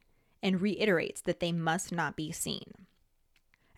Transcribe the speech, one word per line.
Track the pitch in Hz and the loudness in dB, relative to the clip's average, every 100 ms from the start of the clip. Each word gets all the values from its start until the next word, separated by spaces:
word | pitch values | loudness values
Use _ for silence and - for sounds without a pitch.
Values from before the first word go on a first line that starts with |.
| _ _ _ _ | _ _ _ _
and | 196 190 | 0 2
reiterates | 208 180 214 170 - - | 2 2 4 4 2 -2
that | - 175 | -4 -2
they | 170 | 0
must | 170 165 160 - | 0 0 0 -2
not | 170 147 - | -2 -2 -4
be | 156 | -6
seen. | 165 165 - - - - _ _ _ _ _ _ _ _ | -6 -6 -6 -10 -20 -20 _ _ _ _ _ _ _ _